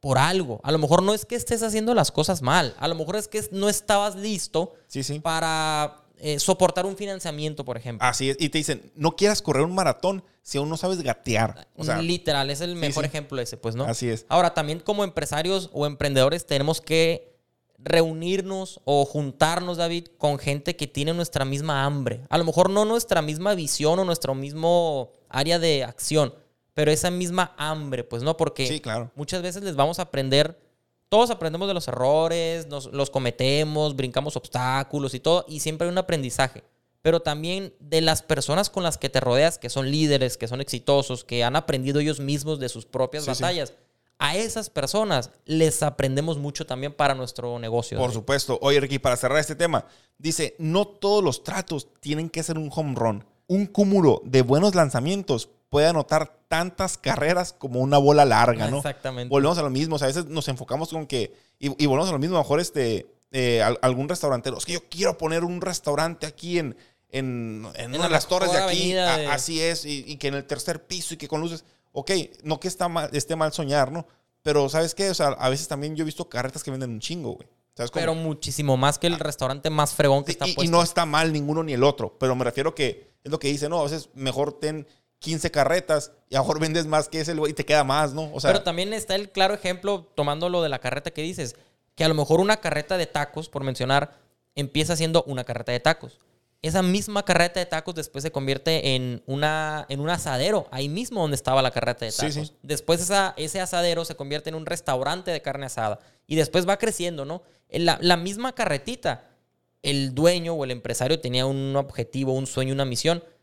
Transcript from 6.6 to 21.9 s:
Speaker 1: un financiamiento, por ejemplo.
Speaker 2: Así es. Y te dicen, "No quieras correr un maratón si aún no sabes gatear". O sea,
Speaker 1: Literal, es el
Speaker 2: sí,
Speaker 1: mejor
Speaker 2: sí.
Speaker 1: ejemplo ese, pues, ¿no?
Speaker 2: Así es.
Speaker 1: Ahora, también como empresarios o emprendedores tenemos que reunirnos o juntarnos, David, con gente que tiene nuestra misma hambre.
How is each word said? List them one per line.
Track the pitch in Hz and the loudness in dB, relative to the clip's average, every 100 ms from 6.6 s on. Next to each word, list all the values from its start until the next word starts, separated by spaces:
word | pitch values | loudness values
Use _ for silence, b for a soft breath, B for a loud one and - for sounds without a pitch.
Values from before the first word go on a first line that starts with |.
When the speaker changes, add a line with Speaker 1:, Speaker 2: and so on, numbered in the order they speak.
| 180 180 | 4 2
Speaker 1:
un | 185 196 | -4 -6
financiamiento, | 202 190 175 147 151 151 | -8 -8 -8 -6 -6 -6
por | 131 117 | -8 -8
ejemplo. | 120 113 127 | -8 0 0
Speaker 2:
Así | 120 135 | 2 -2
es. | 135 | 0
Y | 151 | 0
te | 160 | 0
dicen, | 151 135 - | -2 -4 -6
"No | - 156 165 | -2 -2 4
quieras | 202 208 | 2 2
correr | - 135 | 2 2
un | 160 | 2
maratón | 185 170 120 180 196 - b | 2 0 2 -2 -4 -8 b
si | - 139 | -6 -4
aún | 147 | -2
no | 160 | -2
sabes | 185 185 | -2 -2
gatear". | 135 113 - 110 110 - - | -2 -4 0 2 0 -2 -18
O | - | -10
sea, | 156 107 | -2 -2
Speaker 1:
Literal, | 165 175 170 143 139 | 0 -2 0 0 0
es | 143 | -4
el | 175 | -6
Speaker 2:
sí, | 175 | -4
Speaker 1:
mejor | 151 143 | -2 -2
Speaker 2:
sí. | 147 | -2
Speaker 1:
ejemplo | 151 143 135 | -4 -6 -6
ese, | 117 120 | -6 -6
pues, | 117 113 | -6 -4
¿no? | |
Speaker 2:
Así | 123 117 123 | -2 -2 -2
es. | 110 - | -4 2
Speaker 1:
Ahora, | 165 170 | 4 4
también | 170 147 165 | 2 -4 -4
como | - 208 | -2 -2
empresarios | 202 160 147 147 170 190 170 | 0 -2 -4 -2 0 -2 -4
o | - 147 | -4 -4
emprendedores | 139 143 135 131 170 - | -2 0 4 4 2 -2
tenemos | 143 143 160 | 0 2 -2
que | - 160 165 170 - _ _ _ _ _ 131 | 0 2 4 0 -6 _ _ _ _ _ 2
reunirnos | 165 165 160 170 190 185 190 190 - | 4 4 0 -2 -2 -2 -6 -8 -8
o | - 143 | 0 2
juntarnos, | 139 151 143 131 156 175 180 175 | 2 0 -4 0 2 2 -4 -2
David, | 170 170 170 _ | -2 -2 -8 _
con | 151 139 | 0 0
gente | - 143 143 170 | -2 -4 -4 -6
que | 143 | -6
tiene | - 143 | -2 -2
nuestra | 170 170 - | -2 -2 -2
misma | 135 139 156 143 | -2 -4 -2 0
hambre. | 139 | 0